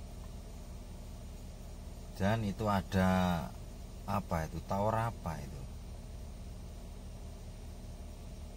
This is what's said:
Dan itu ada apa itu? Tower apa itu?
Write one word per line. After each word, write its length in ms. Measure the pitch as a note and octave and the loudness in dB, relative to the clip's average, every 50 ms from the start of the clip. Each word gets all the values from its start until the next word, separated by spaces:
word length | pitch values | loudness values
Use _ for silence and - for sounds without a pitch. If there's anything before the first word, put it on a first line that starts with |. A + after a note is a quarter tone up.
| - - - - - - - - - - - - - - - - - - - - - - - - - - - - - - - - - - - - - - - - - - - | -8 -8 -8 -8 -8 -8 -8 -8 -8 -8 -8 -10 -8 -8 -8 -8 -8 -8 -8 -8 -8 -8 -8 -8 -8 -8 -8 -8 -8 -8 -10 -8 -8 -8 -8 -8 -8 -8 -8 -8 -8 -8 -2
Dan 320 | - F#2+ G2+ A2 A#2 A2 | 4 4 6 6 6 4
itu 240 | G2+ F2+ - A2 G#2 | 2 2 4 4 6
ada 720 | G2+ F#2+ F2 - - F#2+ F#2 F#2 F#2 F#2 F#2 F2+ F2 E2 - - - - - - - - - - - - - | 6 6 4 6 6 8 10 10 10 10 8 8 6 4 2 0 -4 -6 -8 -8 -8 -8 -8 -8 -8 -8 -2
apa 400 | G2 G2+ G2+ - - F#2 D#2+ D#2 | 2 2 2 2 4 2 2 2
itu? 160 | D#2 - D#2+ - - | 2 -2 -4 -2 0
Tower 400 | G2 G2 G2+ A2 A2 A2 A2+ A#2 | 2 4 4 4 4 4 4 2
apa 240 | - - - E2+ D#2+ D2 | 0 -2 -2 -2 -2 -2
itu? 200 | C#2+ C2+ - - - - - - - - - - - - - - - - - - - - - - - - - - - - - - - - - - - - - - - - - - - - - - - - - - - - - - - - - - - - - | -4 -6 -6 -6 -6 -6 -6 -8 -8 -8 -8 -8 -8 -8 -8 -8 -8 -8 -8 -8 -8 -8 -8 -8 -8 -8 -8 -8 -8 -8 -8 -8 -8 -8 -8 -8 -8 -8 -8 -8 -8 -8 -8 -8 -8 -8 -8 -8 -8 -8 -8 -8 -8 -8 -8 -8 -8 -8 -8 -8 -8 -8 -4